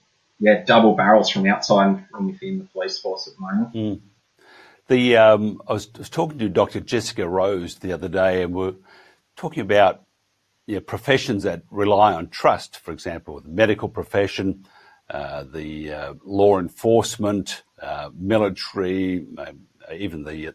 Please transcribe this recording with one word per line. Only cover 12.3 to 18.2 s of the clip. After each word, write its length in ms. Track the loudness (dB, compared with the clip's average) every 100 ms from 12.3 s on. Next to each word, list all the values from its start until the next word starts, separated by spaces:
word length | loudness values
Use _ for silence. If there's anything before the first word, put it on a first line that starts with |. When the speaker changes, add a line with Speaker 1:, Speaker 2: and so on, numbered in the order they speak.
| -2 0 0 -4 -18
Speaker 2:
for 120 | -16
example, 480 | -12 -12 -12 -14 -18
the 80 | -10
medical 400 | 0 2 2 -4
profession, 760 | -8 -4 -2 -2 -2 -4 -6 -12 _ _ _ _
uh, 360 | -12 -10 -10
the, 500 | -12 -12 -12 -12 -12
uh, 200 | -12 -12 -14 -6
law 320 | 2 4 4
enforcement, 1040 | 0 -4 2 2 2 -4 -2 -2 -4 -12 _ _
uh, 300 | -10 -10 -10
military, 1080 | -10